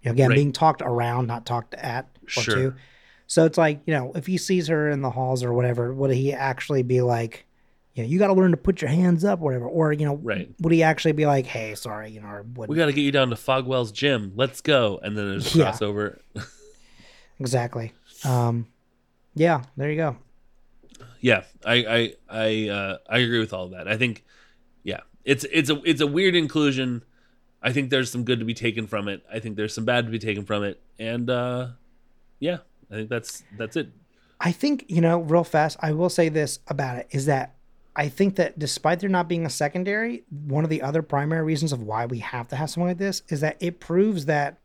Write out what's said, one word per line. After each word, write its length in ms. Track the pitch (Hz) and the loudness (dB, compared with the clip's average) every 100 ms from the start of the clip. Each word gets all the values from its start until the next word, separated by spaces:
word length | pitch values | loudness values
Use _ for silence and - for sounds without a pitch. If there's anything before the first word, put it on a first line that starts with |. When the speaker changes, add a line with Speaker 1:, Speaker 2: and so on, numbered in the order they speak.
Speaker 1:
You 60 | 123 | 0
know, 40 | |
again, 160 | 120 131 | 4 6
Speaker 2:
Right. 60 | 135 | 6
Speaker 1:
being 160 | 143 | 4
talked 300 | 123 160 - | 4 4 4
around, 440 | 143 120 120 120 120 | -2 0 0 0 -2
not 180 | 117 113 | -4 -4
talked 280 | 120 - | -6 -6
at 320 | - 127 120 135 _ | -10 -6 -6 -8 _
or 40 | - | -8
Speaker 2:
Sure. 260 | - 113 | -4 0
Speaker 1:
to. 200 | 110 131 131 - _ _ _ _ | 2 0 -4 -20 _ _ _ _
So 160 | - | 4
it's 120 | 160 160 | 4 4
like, 220 | 160 147 - | 2 0 -2
you 80 | |
know, 160 | 151 127 170 | -2 -2 -8
if 100 | 147 | -4
he 100 | 185 | -4
sees 300 | - 185 156 | 0 0 2
her 240 | 160 151 | 0 0
in 120 | 143 | 0
the 80 | 135 | -2
halls 340 | 123 127 127 | -4 -2 -2
or 80 | 123 | 0
whatever, 420 | 120 123 120 120 | 0 2 0 -2
would 160 | 135 135 | 0 0
he 220 | 127 135 | 2 0
actually 500 | 135 135 127 - 143 | -2 -4 -4 -2 0
be 200 | 123 127 | 2 2
like, 440 | 123 117 117 - _ _ _ _ _ | 2 0 -2 -10 _ _ _ _ _
you 80 | - | -8
know, 40 | 117 | -2
"You 100 | 175 | 2
gotta 140 | 202 | 4
learn 200 | 190 185 | 6 6
to 40 | 170 | 4
put 240 | - - | 0 0
your 80 | 151 | 0
hands 340 | 156 180 170 | 4 4 4
up," 160 | 202 185 | 2 0
or 40 | |
whatever? 220 | 156 127 120 | 0 -2 -2
Or, 260 | 165 156 | 0 2
you 140 | 151 147 | 2 0
know, 80 | 147 | -2
Speaker 2:
Right. 320 | 117 98 - - | -2 -4 -4 -4
Speaker 1:
would 120 | 165 | 4
he 100 | 165 | 6
actually 300 | 160 156 165 | 6 4 2
be 140 | 151 147 | 4 4
like, 200 | 139 123 | 2 0
"Hey, 280 | 117 110 | -6 -8
sorry," 360 | 104 113 107 110 | -10 -10 -10 -10
you 100 | 110 | -14
know, 80 | 104 | -14
or 180 | 104 107 | -14 -12
would 140 | 123 110 | -12 -4
Speaker 2:
"We 60 | 151 | 2
gotta 160 | 156 | 2
get 100 | 143 | 2
you 80 | 143 | 2
down 180 | 139 127 | 4 2
to 60 | 113 | 0
Fogwell's 560 | - 131 127 131 117 | 0 0 2 0 -2
gym. 400 | 104 143 127 101 101 | 0 0 2 -2 -2
Let's 240 | 131 - | -2 0
go." 380 | - 139 113 95 | 2 4 4 0
And 140 | 101 107 | -6 -4
then 100 | 101 | -2
there's 260 | 98 - | -2 0
a 40 | 165 | 2
Speaker 1:
Yeah. 120 | 98 | 2
Speaker 2:
crossover. 460 | 95 104 104 104 - _ | 0 -2 -2 -4 -8 _
<laughs> 120 | - - - - - _ - - - _ _ | -14 -14 -18 -20 -20 _ -20 -20 -20 _ _
Speaker 1:
Exactly. 540 | 131 127 120 117 113 _ _ - | -2 0 -2 -6 -10 _ _ -8
Um, 420 | 139 123 120 117 113 _ _ _ _ _ _ | 0 2 2 0 -6 _ _ _ _ _ _
yeah, 280 | 147 170 151 117 - | 0 2 2 -2 -6
there 140 | 143 | -4
you 60 | 151 | -2
go. 200 | 160 127 - _ _ _ _ _ - - - - | -4 -4 -18 _ _ _ _ _ -20 -20 -20 -2
Speaker 2:
Yeah, 240 | 123 101 - - | 2 2 0 -10
I, 100 | - | 2
I, 400 | 120 110 117 113 - _ | 2 4 0 0 -4 _
I, 400 | 110 110 110 107 | -2 0 0 -2
uh, 300 | 101 98 92 - | -4 -4 -8 -2
I 100 | 113 | 0
agree 200 | 123 117 | 2 0
with 120 | 110 | -2
all 160 | 95 90 | -6 -10
that. 180 | 92 87 | -10 -6
I 80 | 110 | -2
think, 280 | 123 107 _ _ _ _ _ _ | -2 -4 _ _ _ _ _ _
yeah, 180 | - 92 - - | -8 -8 -12 -12
it's, 200 | - 135 143 | -2 0 2
it's 180 | 160 139 | -2 0
a, 100 | 143 | 0
it's 160 | 165 143 | 0 0
a 60 | 147 | 0
weird 280 | 151 190 | 2 2
inclusion. 680 | 175 151 160 147 131 127 120 _ _ _ _ _ _ | 2 0 2 2 2 -2 -4 _ _ _ _ _ _
I 100 | 123 | -2
think 180 | 127 135 | -2 0
there's 200 | 135 123 | 0 0
some 140 | 120 | -4
good 140 | 117 120 | -2 -2
to 40 | |
be 100 | 113 | -2
taken 320 | 113 117 107 107 | -2 -4 -4 -6
from 220 | 107 101 | -6 -4
it. 140 | 98 _ | -8 _
I 60 | 110 | -10
think 180 | 113 104 | -8 -6
there's 180 | 107 | -6
some 100 | - | -4
bad 220 | 113 123 120 | 0 0 0
to 40 | |
be 80 | 113 | -4
taken 260 | 110 104 | -4 -6
from 200 | 98 104 | -4 -4
it. 160 | 101 - _ - | -4 -8 _ -12
And, 300 | 113 120 120 | -6 -4 -2
uh, 380 | 123 123 123 123 120 _ _ _ _ _ _ | -2 -2 -4 -8 -12 _ _ _ _ _ _
yeah, 200 | 147 175 _ _ _ | -6 -6 _ _ _
I 40 | |
think 140 | 104 107 | -12 -6
that's, 320 | 117 - - _ 104 | -6 -6 -16 _ -10
that's 200 | 113 165 | -6 -6
it. 120 | 147 - _ _ _ _ | -6 -12 _ _ _ _
Speaker 1:
I 120 | 175 | -2
think, 320 | 170 285 269 - | 0 -2 -2 -2
you 120 | 170 | 2
know, 200 | 165 170 | 4 2
real 240 | 160 170 | 4 2
fast, 320 | 160 156 151 - | 4 2 0 -2
I 120 | 156 | -2
will 160 | 151 180 | 0 0
say 200 | 175 165 | 2 2
this 300 | 156 147 - - | 2 -2 -6 -8
about 280 | 139 135 123 | -4 -4 -6
it, 100 | - | -6
is 160 | 139 139 | -2 0
that 280 | 135 127 - _ _ _ - | 0 -2 -12 _ _ _ -4
I 120 | 147 | -4
think 280 | - 196 190 | 0 0 2
that 220 | 160 - | -2 -2
despite 420 | 147 - 156 170 | -6 -2 0 0
there 100 | 196 | 2
not 180 | 185 165 | 0 0
being 160 | 170 | -2
a 60 | 160 | -2
secondary, 760 | - 147 180 185 208 233 240 _ 143 147 | -2 -2 -2 -4 -2 -4 -6 _ -12 -2
one 180 | 139 | 0
of 60 | 160 | 0
the 100 | 156 | 0
other 220 | 135 156 | 0 -2
primary 400 | 156 143 147 160 | 0 -2 0 0
reasons 300 | 160 151 156 | 0 0 -2
of 100 | 131 | -4
why 240 | 107 110 120 | -4 -4 -4
we 140 | 120 | -6
have 280 | 110 123 120 | -6 -8 -8
to 80 | 127 | -6
have 140 | 156 | -4
something 180 | 170 175 | -2 -2
like 100 | 175 | 0
this 240 | 196 185 - | -4 -4 -6
is 120 | 147 | -2
that 160 | 156 - | -2 -2
it 200 | 175 175 | -6 -6
proves 440 | - 175 214 190 143 | -2 2 2 2 0
that 320 | 147 143 - | 0 -2 -8